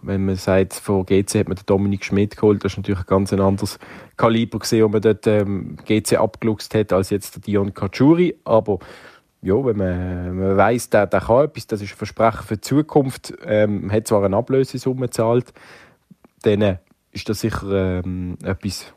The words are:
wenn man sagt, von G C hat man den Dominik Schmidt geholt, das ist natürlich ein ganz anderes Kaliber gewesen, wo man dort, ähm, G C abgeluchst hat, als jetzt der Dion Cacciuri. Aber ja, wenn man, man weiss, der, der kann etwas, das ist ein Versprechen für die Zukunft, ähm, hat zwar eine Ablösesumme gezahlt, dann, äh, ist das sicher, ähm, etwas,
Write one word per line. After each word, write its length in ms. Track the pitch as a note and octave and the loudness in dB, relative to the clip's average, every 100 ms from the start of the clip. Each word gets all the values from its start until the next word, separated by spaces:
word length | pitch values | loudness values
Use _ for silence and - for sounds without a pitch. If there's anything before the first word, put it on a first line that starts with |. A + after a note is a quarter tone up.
wenn 240 | F#2+ G2 F#2+ | -6 -2 -2
man 120 | F#2+ | -2
sagt, 380 | - F#2+ F#2+ - | 2 2 2 -4
von 300 | - G2 F#2 | -2 -2 2
G 200 | G2 G2 | 0 2
C 140 | G#2+ | -2
hat 100 | F#2+ | -2
man 80 | F#2 | -4
den 80 | - | 0
Dominik 400 | G2 G2+ G2 - | 0 2 -2 -2
Schmidt 320 | G2 G#2 - | 0 0 2
geholt, 260 | G#2+ G2+ | 2 2
das 100 | G2 | 0
ist 40 | - | -6
natürlich 220 | F#2+ F#2+ | -4 -6
ein 80 | - | 0
ganz 260 | G2 G2 | 0 2
anderes 460 | G2 G2 G2 G2+ - - - - - | 2 2 0 -4 -8 -18 -20 -18 0
Kaliber 440 | A#2 A2+ A2+ A2 | 2 2 0 -4
gewesen, 240 | - A#2 | 0 2
wo 40 | A2 | 4
man 140 | G#2+ | 4
dort, 260 | A2 G2+ A2+ | 2 2 2
ähm, 480 | G#2 G2 G2 - D2+ | 2 0 -4 -8 -14
G 180 | - G#2+ | -2 -2
C 120 | - A#2 | 2 0
abgeluchst 580 | G#2 - A2+ G#2+ - | 0 -2 -4 -4 -2
hat, 200 | A2 G2+ | -2 0
als 160 | F#2 F#2+ | 0 0
jetzt 260 | G2+ - - | -4 -6 -14
der 60 | |
Dion 320 | - G2+ G2+ | -4 -2 -2
Cacciuri. 640 | - G2 - C3+ E3+ F3+ - - | -4 -8 2 4 4 2 -2 0
Aber 340 | A2+ G#2+ F#2 - - - - _ _ | 2 2 -4 -6 -20 -20 -20 _ _
ja, 120 | - G#2+ C3+ | -2 0 0
wenn 120 | G#2 | -2
man, 600 | F#2 F2+ F2+ F2+ F2+ F#2 | -2 -2 -4 -6 -6 -4
man 180 | F#2+ G2 | 0 4
weiss, 340 | G2+ A#2+ - | 4 2 0
der, 180 | A2 G2 | 0 2
der 120 | G2 | 0
kann 260 | - A#2+ D3+ | 2 2 2
etwas, 220 | - - | -4 -8
das 140 | G#2 | -8
ist 100 | G2+ | -8
ein 60 | - | -10
Versprechen 460 | G#2+ - A2+ G#2 | -12 0 0 0
für 120 | - G#2+ | -8 -8
die 60 | |
Zukunft, 720 | - C#3 D3+ D#3 C3+ - - - - | 0 0 2 0 0 -6 -16 -14 -2
ähm, 460 | G#2+ G#2+ G2+ F#2+ | 2 2 0 -2
hat 160 | G#2+ A2 | -2 2
zwar 160 | G#2+ | 0
eine 140 | G2 G2 | 2 0
Ablösesumme 720 | B2 C3+ C3 C3 C3+ B2+ B2 | 0 0 0 -4 -4 -4 -4
gezahlt, 440 | - A2+ A#2+ - - - - - _ _ - _ _ | -2 2 0 -2 -16 -20 -20 -20 _ _ -20 _ _
dann, 180 | A2 G#2 | 0 2
äh, 160 | G#2 F#2 _ _ _ | 2 0 _ _ _
ist 180 | G2 - | -12 -8
das 100 | G#2+ | -4
sicher, 640 | A2 - G2 G2 F#2 F2+ F2+ | -4 -4 -2 0 0 -2 -6
ähm, 320 | F#2 F2+ - | -8 -8 -8
etwas, 500 | - F#2+ G2+ - - | -6 -6 -6 -8 -14